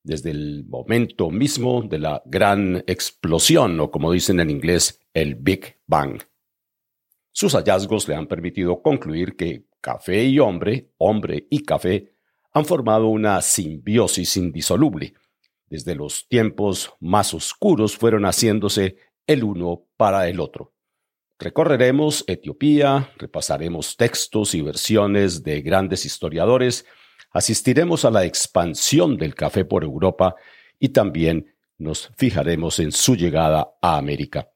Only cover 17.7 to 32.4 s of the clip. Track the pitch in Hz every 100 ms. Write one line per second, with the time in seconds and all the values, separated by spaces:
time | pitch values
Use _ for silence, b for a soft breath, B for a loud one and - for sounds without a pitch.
17.7 | 160 107 - 117 110 98 - 113 107 98
18.7 | 104 95 b b _ - 151 110 90 87
19.7 | 87 _ _ 107 98 87 90 87 - -
20.7 | _ _ _ _ _ _ _ - - 160
21.7 | 131 127 139 151 147 - 90 76 71 147
22.7 | 147 139 139 135 - - 78 - 71 82
23.7 | 85 - - 117 - - 107 101 85 73
24.7 | 71 - 107 101 101 98 82 73 73 71
25.7 | 95 95 98 - - 82 82 98 127 127
26.7 | 120 b b b b b 90 - 110 -
27.7 | 127 175 160 123 110 87 - - 90 85
28.7 | 73 - 143 170 131 80 - 73 - -
29.7 | 92 78 69 92 - 92 - B B B
30.7 | B 135 131 101 78 80 82 - _ _
31.7 | _ 78 78 - - 131 85